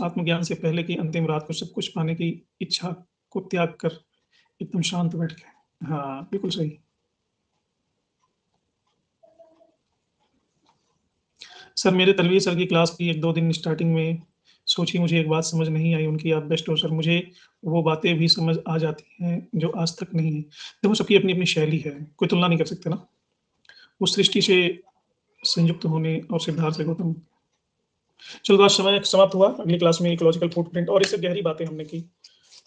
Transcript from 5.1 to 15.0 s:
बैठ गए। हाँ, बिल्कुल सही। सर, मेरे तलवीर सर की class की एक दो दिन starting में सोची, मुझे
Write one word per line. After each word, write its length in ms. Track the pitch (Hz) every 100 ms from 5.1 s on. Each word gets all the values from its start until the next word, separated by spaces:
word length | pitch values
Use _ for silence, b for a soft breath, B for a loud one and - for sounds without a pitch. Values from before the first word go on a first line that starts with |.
बैठ 180 | 160 165
गए। 540 | - - _ _ _ 131
हाँ, 420 | 151 139 135 175
बिल्कुल 200 | 202 190
सही। 280 | 165 156 - _ _ _ _ _ _ _ _ _ _ _ _ _ _ _ _ _ _ _ _ _ _ _ _ 320 320 320 330 330 _ _ _ _ _ _ _ _ _ _ _ _ _ _ _ _ _ B B B -
सर, 140 | -
मेरे 220 | 185 185
तलवीर 280 | 196 175 190
सर 140 | 190
की 120 | 175 175
class 240 | 165 170
की 200 | 170 170
एक 100 | 156
दो 120 | 165
दिन 200 | 165 165
starting 420 | 160 170 156 165
में 280 | 160 160 165 - _ b b -
सोची, 320 | - 170
मुझे 220 | 180